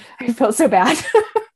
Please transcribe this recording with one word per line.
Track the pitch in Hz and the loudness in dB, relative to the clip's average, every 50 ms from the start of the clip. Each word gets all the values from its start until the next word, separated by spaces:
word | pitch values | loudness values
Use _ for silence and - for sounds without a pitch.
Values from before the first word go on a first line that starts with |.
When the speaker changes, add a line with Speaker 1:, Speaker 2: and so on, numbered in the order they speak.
| - - - - | -20 -20 -18 -12
Speaker 1:
Yeah. | 254 | -6
Speaker 2:
I | 240 233 | -6 -2
felt | - 269 302 - | -2 0 -2 0
so | - 330 | 0 0
bad. | 226 208 185 226 269 320 - - - | 2 2 2 2 2 0 -2 -2 0
<laughs> | - 427 427 - - 440 440 - - | 0 0 0 0 -4 -8 -8 -6 -10